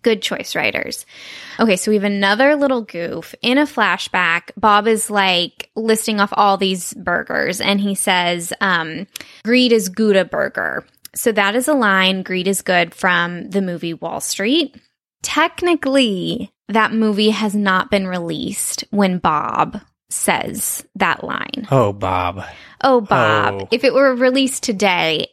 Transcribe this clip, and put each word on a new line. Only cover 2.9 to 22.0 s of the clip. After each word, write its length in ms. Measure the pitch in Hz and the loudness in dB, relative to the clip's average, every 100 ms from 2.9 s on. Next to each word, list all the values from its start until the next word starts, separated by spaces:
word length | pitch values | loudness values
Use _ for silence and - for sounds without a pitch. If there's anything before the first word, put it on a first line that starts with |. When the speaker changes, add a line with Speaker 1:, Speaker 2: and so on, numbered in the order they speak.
| 170 170 170 - - | -8 -8 -8 -12 -6
Speaker 1:
In 160 | 226 262 | 0 2
a 60 | |
flashback, 840 | 294 - 202 180 - 185 175 170 - - | 2 0 0 0 -2 0 2 0 -2 0
Bob 280 | 220 208 214 | 4 4 4
is, 220 | 220 - | 0 0
like, 600 | 208 190 180 175 _ - | 0 2 2 -2 _ -10
listing 460 | - 226 220 - 208 | -4 0 0 0 0
off 120 | 202 - | 0 4
all 220 | 202 196 | 4 4
these 340 | 190 185 - | 0 -2 -6
burgers, 720 | - 175 170 - - 143 180 | -8 -2 -2 -2 -2 -2 -2
and 180 | - 202 | 0 0
he 140 | 202 | 0
says, 580 | 196 - 180 175 175 170 - | -2 0 2 0 -2 -6 -4
um, 460 | 196 175 160 160 - - - - | 0 0 -2 -8 -12 -16 -18 -10
"Greed 300 | 214 247 247 | 0 2 4
is 160 | 233 190 | 4 2
Gouda 380 | 185 220 196 180 | 0 2 2 2
burger." 600 | - 139 - 82 65 - _ - | -2 -2 -2 -4 -6 -10 _ -14
So 180 | - 240 | -2 0
that 220 | 208 196 226 | 0 0 0
is 100 | 254 | 0
a 60 | |
line, 480 | 294 214 190 190 190 | 2 4 4 2 0
"Greed 240 | 185 185 185 | -4 -4 -2
is 140 | 196 | -2
good," 340 | - 180 170 | 0 0 0
from 540 | - 185 175 175 175 - | -2 0 0 -2 -6 -4
the 140 | 196 | -2
movie 320 | 190 175 170 | -2 -4 -6
Wall 260 | 160 165 - | -6 -8 -8
Street. 560 | - - 202 311 277 - _ _ _ _ | -8 -4 0 0 0 -8 _ _ _ _
Technically, 1300 | - 294 320 - 349 320 269 269 240 185 165 165 196 _ - | -4 0 0 0 0 0 2 2 2 0 -4 -6 -8 _ -2
that 240 | 214 214 | 0 2
movie 380 | 220 220 202 214 | 2 0 2 2
has 240 | 208 214 | 2 -2
not 360 | 208 196 185 - | 0 2 0 0
been 160 | 202 190 | -2 0
released 800 | 180 170 151 - 202 - - - | -4 -6 -6 -6 -6 -6 -8 -4
when 280 | 202 196 180 | 0 2 2
Bob 640 | - 151 - - - 208 _ _ _ | 0 0 -2 -2 -2 -4 _ _ _
says 760 | - - 151 - 220 - - - | -4 0 0 -2 -6 -8 -8 -12
that 300 | 185 180 - | -2 -2 -2
line. 420 | - - - - 214 | -4 -8 -8 -10 0
Speaker 2:
Oh, 220 | 135 104 | 2 2
Bob. 520 | 101 | 0